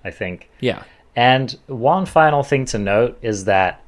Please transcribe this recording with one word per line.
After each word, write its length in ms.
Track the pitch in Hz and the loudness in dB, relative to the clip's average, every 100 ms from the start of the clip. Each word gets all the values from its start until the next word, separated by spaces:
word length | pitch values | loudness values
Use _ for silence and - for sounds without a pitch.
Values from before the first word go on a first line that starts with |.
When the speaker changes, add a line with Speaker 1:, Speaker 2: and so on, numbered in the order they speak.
Speaker 1:
I 80 | 95 | -14
think. 380 | - 92 90 - _ | -10 -8 -10 -16 _
Speaker 2:
Yeah. 220 | 123 - - _ _ 120 | -4 -4 -10 _ _ 0
Speaker 1:
And 400 | 123 131 127 - - | 2 2 -2 -10 -12
one 380 | 131 127 185 185 | -2 0 0 0
final 360 | 170 156 143 | 2 4 4
thing 220 | - 139 131 | 0 -2 -2
to 120 | 110 | -4
note 380 | 98 104 120 - | 0 0 0 -2
is 220 | 117 101 | -6 -4
that 360 | 95 95 92 - | 0 2 2 -2